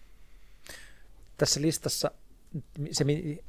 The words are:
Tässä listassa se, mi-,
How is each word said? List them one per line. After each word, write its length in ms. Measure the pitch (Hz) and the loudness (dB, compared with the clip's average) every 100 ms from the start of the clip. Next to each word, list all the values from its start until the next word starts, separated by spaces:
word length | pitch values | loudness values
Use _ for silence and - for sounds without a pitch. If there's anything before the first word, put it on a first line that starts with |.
| - - - - - - - - - - - - - - | -18 -18 -16 -16 -16 -16 -14 -14 -14 -16 -18 -18 -14 2
Tässä 240 | 147 143 | 4 6
listassa 500 | 156 - 143 - - - - - - 151 - - 147 | 4 4 0 2 0 -2 -14 -20 -10 -8 -6 -6 0
se, 140 | - | 4
mi-, 340 | 143 151 165 147 | 4 4 0 -6